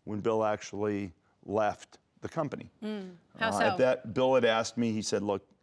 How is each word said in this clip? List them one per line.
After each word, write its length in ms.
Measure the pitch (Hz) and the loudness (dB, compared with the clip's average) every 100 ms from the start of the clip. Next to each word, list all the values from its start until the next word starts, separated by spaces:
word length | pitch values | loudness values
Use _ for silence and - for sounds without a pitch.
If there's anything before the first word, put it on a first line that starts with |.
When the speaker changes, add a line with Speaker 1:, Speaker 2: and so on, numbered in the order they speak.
Speaker 1:
when 160 | - 104 | -8 -4
Bill 240 | 113 110 | 0 2
actually 680 | 107 104 - 98 104 101 98 - _ _ 98 | 2 0 -6 -4 -2 -2 -4 -10 _ _ -4
left 540 | 104 104 - - - _ _ | 0 0 -2 -10 -20 _ _
the 80 | - | -10
company. 400 | 165 143 - - - | -6 -6 -6 -12 -12
Speaker 2:
Mm. 280 | 214 214 185 175 _ - | -10 -8 -10 -16 _ -4
How 100 | 226 | -2
Speaker 1:
Uh, 20 | |
Speaker 2:
so? 80 | 202 214 | 2 2
Speaker 1:
at 120 | 185 | 4
that, 360 | 127 127 113 | 2 2 -2
Bill 220 | 117 131 131 | 0 4 6
had 100 | 117 | 6
asked 320 | 113 113 - | 4 0 -2
me, 140 | 117 | 0
he 100 | 110 | 0
said, 220 | 101 107 | 0 -2
"Look, 200 | 101 98 - _ | 0 -2 -4 _